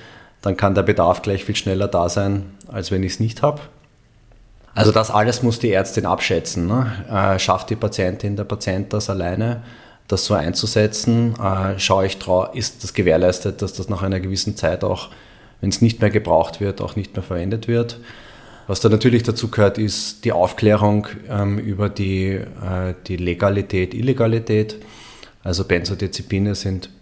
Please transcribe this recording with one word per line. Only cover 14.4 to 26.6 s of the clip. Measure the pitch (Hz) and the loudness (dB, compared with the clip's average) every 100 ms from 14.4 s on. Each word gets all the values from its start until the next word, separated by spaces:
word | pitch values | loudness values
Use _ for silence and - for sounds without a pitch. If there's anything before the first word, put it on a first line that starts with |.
| - 98 | -4 -2
Zeit | 80 87 98 | -2 0 -2
auch, | 95 - - - - - - | -2 -6 -18 -20 -20 -20 -6
wenn's | 98 - | -4 2
nicht | 117 113 | 2 4
mehr | 107 | 2
gebraucht | 104 85 80 85 - | 2 4 2 2 -2
wird, | 101 95 | -6 -4
auch | 92 107 | -6 -6
nicht | 95 - | -6 -8
mehr | |
verwendet | 92 90 90 110 113 | -6 -4 -4 -4 0
wird? | 117 117 - - - - - - - - | 0 0 -6 -16 -20 -20 -20 -20 -18 -6
Was | 95 | 0
da | 107 | 4
natürlich | 107 123 117 | 4 4 4
dazu | 117 110 110 | 2 -2 -2
gehört, | - 101 110 | 2 2 2
ist | 107 - - - | -2 0 -4 -2
die | - | -2
Aufklärung, | 85 90 - 107 104 104 104 104 - - | 0 0 2 4 6 4 2 -2 -12 -6
ähm, | 104 101 104 | -2 0 -2
über | 107 98 104 | -4 -2 -2
die, | 101 98 95 95 | -2 -2 0 0
äh, | 95 - - 92 92 92 87 - | -2 -6 -10 -6 -4 -4 -6 -6
die | 87 | -4
Legalität, | 87 87 104 101 98 92 92 | -2 2 2 2 0 -2 -2
Illegalität. | - 127 131 113 113 113 107 107 - - - - - - _ | -2 0 2 2 2 2 0 0 -6 -18 -20 -20 -20 -20 _
Also | 95 87 92 | -6 -4 0
Benzodiazepine | 90 90 98 95 - - 95 101 | 0 0 -4 -4 -6 -4 0 0
sind | 98 | -2